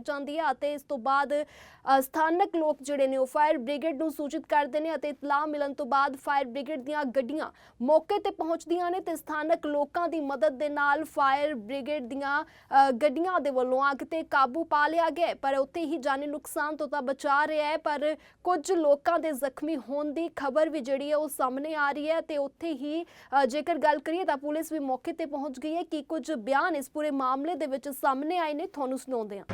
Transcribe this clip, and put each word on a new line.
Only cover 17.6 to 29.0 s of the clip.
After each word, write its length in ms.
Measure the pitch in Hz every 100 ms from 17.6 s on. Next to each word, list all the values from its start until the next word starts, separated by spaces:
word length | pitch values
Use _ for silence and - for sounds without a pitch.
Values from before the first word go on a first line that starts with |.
| 294
ਹੈ, 100 | 311
ਪਰ 380 | 311 294 302 302 - _
ਕੁਝ 280 | 359 359 285 349
ਲੋਕਾਂ 400 | 294 285 339 330
ਦੇ 120 | 320
ਜ਼ਖਮੀ 460 | 254 269 - 294 294
ਹੋਣ 340 | 220 285 302
ਦੀ 180 | 285 330 -
ਖਬਰ 340 | 277 285 320
ਵੀ 100 | 302
ਜਿਹੜੀ 320 | 247 269 285
ਹੈ 60 | 302
ਉਹ 120 | 302
ਸਾਹਮਣੇ 460 | - 262 262 311 311
ਆ 160 | 285
ਰਹੀ 180 | 302 302
ਹੈ 120 | 320
ਤੇ 160 | 311 294
ਉੱਥੇ 360 | 277 - 330
ਹੀ, 300 | 269 294 320
ਅ, 420 | 339 - - 277 262
ਜੇਕਰ 320 | 294 339 320
ਗੱਲ 220 | 302 294
ਕਰੀਏ 240 | 320 339
ਤਾਂ 140 | 370 277
ਪੁਲਿਸ 340 | 294 302 311
ਵੀ 80 | 311
ਮੌਕੇ 320 | 269 254 339
ਤੇ 140 | 330 311
ਪਹੁੰਚ 340 | 285 285 254
ਗਈ 160 | 311 330
ਹੈ। 80 |
ਕੀ 180 | 339 311
ਕੁਝ 300 | - 320 254
ਬਿਆਨ 440 | 285 208 277 349 294
ਇਸ 140 | 269
ਪੂਰੇ 220 | 302 302
ਮਾਮਲੇ 440 | 277 254 269 302 349
ਦੇ 120 | 294
ਵਿੱਚ 220 | 269 285
ਸਾਹਮਣੇ 480 | 269 294 262 302 359
ਆਏ 160 | 311
ਨੇ, 120 | 294 370
ਤੁਹਾਨੂੰ 320 | 285 262
ਸੁਣਾਉਂਦੇ 400 | 262